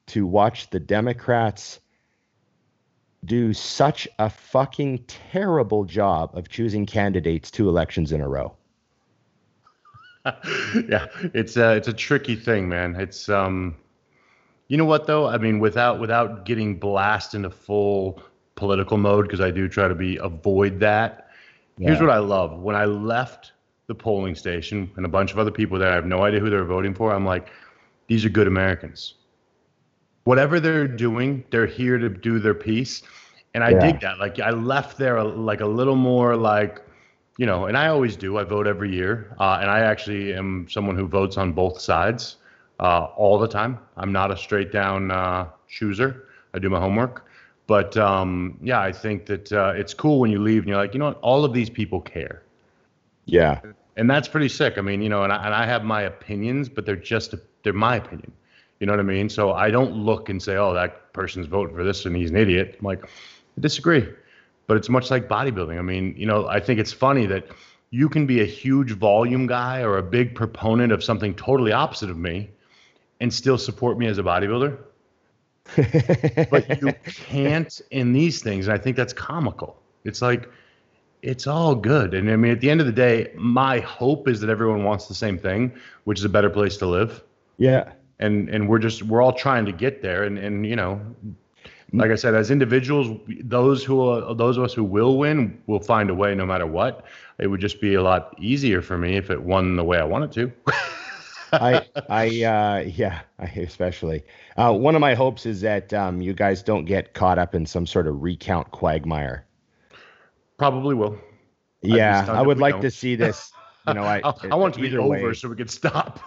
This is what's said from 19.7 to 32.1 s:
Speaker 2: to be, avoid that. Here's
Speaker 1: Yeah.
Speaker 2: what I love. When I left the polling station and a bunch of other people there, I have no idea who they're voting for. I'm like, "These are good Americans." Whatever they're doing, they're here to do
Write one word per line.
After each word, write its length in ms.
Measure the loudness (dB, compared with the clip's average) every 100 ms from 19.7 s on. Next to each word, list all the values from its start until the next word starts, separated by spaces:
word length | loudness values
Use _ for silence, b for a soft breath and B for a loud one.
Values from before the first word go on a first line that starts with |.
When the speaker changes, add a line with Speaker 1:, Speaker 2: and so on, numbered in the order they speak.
| 0 0
Speaker 2:
to 80 | 0
be, 220 | -4 -4
avoid 640 | -8 -4 0 2 2 2
that. 500 | 2 2 0 -6 b b b b b -2
Here's 200 | 2 4
Speaker 1:
Yeah. 60 | 6
Speaker 2:
what 80 | 4
I 40 |
love. 400 | 4 2 0 -4
When 160 | -2 0
I 100 | 0
left 680 | 0 -2 -2 -4 -10 -20 _ _ _ -14
the 80 | -6
polling 400 | -2 -2 -2 -6
station 540 | -6 -6 -6 -6 -6 -6
and 100 | -2
a 40 |
bunch 220 | 0 0
of 60 | 0
other 120 | -2
people 260 | 0 -2 0
there, 120 | 2
I 40 | 2
have 100 | 0
no 180 | 2
idea 160 | 2 2
who 100 | 2
they're 140 | 0
voting 300 | 0 -2 -2
for. 200 | -2 -2
I'm 120 | 0 0
like, 240 | -2 -6 B B B B _ -2
"These 160 | 0 2
are 40 |
good 180 | 4 4
Americans." 680 | 4 2 0 -6 -16 -18 -20 _ _ _ _ _ _ _ _ _ _
Whatever 360 | 4 4 4 2
they're 260 | 2 0 0
doing, 560 | 0 -2 0 -2 -4 -2
they're 160 | 0 0
here 320 | 0 0 0
to 100 |
do 320 | -2